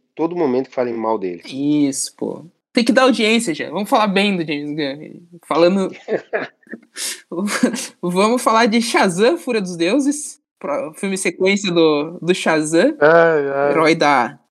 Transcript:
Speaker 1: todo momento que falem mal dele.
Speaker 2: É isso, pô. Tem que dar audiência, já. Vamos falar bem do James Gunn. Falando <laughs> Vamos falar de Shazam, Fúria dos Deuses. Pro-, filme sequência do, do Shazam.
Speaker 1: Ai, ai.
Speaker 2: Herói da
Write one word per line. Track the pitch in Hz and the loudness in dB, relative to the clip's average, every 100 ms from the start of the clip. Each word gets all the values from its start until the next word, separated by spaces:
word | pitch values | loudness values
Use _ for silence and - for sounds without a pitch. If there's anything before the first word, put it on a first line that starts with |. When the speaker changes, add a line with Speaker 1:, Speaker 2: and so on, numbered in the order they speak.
| _ - | _ -6
Speaker 1:
todo | 165 175 | -4 -2
momento | 156 123 135 | 0 0 -2
que | - | -4
falem | 123 | -4
mal | 113 110 110 | -4 -2 -2
dele. | 95 87 | -4 -8
Speaker 2:
É | - | -12
isso, | 135 143 151 143 135 - - | -6 0 2 0 -2 -8 -8
pô. | 110 98 156 _ _ | -8 -8 -14 _ _
Tem | - 233 | -2 2
que | |
dar | 233 | 4
audiência, | 262 226 214 233 226 | 4 4 2 2 0
já. | 151 135 | -4 -6
Vamos | 160 202 | -6 0
falar | 262 214 | 2 2
bem | 190 202 185 | 2 0 0
do | 156 | -4
James | 147 147 | -6 -6
Gunn. | 151 143 143 151 - 175 175 - | -6 -6 -8 -14 -20 -20 -20 -4
Falando | 147 175 196 190 | 2 4 4 -2
<laughs> | - - 220 - 214 - _ - - _ - - - - 165 208 - 233 180 - - | -6 -6 -6 -4 -8 -8 _ -20 -20 _ -12 -10 -12 -12 -6 -4 0 -2 -2 -10 -8
Vamos | 180 180 214 247 | -6 0 2 2
falar | 262 220 240 | 2 2 2
de | 233 | 2
Shazam, | 226 339 214 170 226 339 | 0 2 0 2 2 0
Fúria | - 226 | -2 -4
dos | 185 175 | -4 -2
Deuses. | 165 262 277 294 - - _ _ | 0 0 0 -4 -8 -16 _ _
Pro-, | - 143 147 | -8 -6 -6
filme | 160 196 190 | -6 -6 -2
sequência | 185 175 185 202 196 | -4 -2 0 0 0
do, | 170 160 147 156 180 | 2 2 2 -2 -6
do | 160 | -2
Shazam. | 185 - 160 156 165 247 311 | -2 0 0 0 2 2 4
Speaker 1:
Ai, | 151 165 165 156 139 | 6 6 6 2 0
ai. | 139 143 | 0 0
Speaker 2:
Herói | 160 160 165 | 2 2 2
da | 147 139 110 - _ | 2 2 0 -6 _